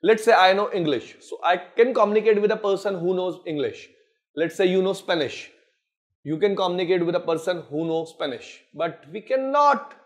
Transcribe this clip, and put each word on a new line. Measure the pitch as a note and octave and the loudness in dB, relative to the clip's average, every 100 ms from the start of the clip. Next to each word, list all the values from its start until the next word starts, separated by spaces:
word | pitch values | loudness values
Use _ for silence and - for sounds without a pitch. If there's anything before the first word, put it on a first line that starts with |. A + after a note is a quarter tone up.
Let's | F3+ A3 | 2 2
say | A3+ | 4
I | G3 F#3 | 6 6
know | F#3+ G#3 | 4 0
English, | G3+ D#3+ B2+ - - | -2 -2 -2 -4 -20
so | - - | -18 -6
I | E3 F3+ | -2 -2
can | - - A#3+ | -2 2 2
communicate | B3 G#3 G#3+ G#3+ G#3 | 4 2 4 4 2
with | G#3 | 2
a | G#3+ G#3 | 0 0
person | F#3+ G#3 F#3+ | -2 -2 -4
who | F3 | -2
knows | F#3 F#3 D#3 F3 | -2 -4 -6 -8
English. | D#3 B2 - - _ _ _ _ C#3+ | -4 -4 -6 -20 _ _ _ _ -4
Let's | E3 D#3+ | -4 0
say | F#3 | 2
you | F#3 | 2
know | F#3+ | 0
Spanish. | F#3 - E3+ C3+ - - _ _ _ _ _ _ _ | -4 -4 -2 -2 -6 -18 _ _ _ _ _ _ _
You | C#3 D#3 | -8 -2
can | G3+ F#3+ | 0 0
communicate | F#3 F3+ F3 F#3 E3+ | -2 -2 0 0 0
with | E3+ | -2
a | |
person | F3 D#3+ F3 F3 D3 | -2 -4 -2 -6 -6
who | D3 E3 | -6 -2
knows | D#3+ D#3+ | -4 -4
Spanish, | - D3+ A#2 - - _ | -8 -8 -8 -14 -20 _
but | C#3+ E3 - C#3 | -6 -6 -6 -14
we | G3 | -14
cannot | G#3 C4 C4+ C#4+ D4 C4 - - | -4 -2 0 2 4 2 -4 -20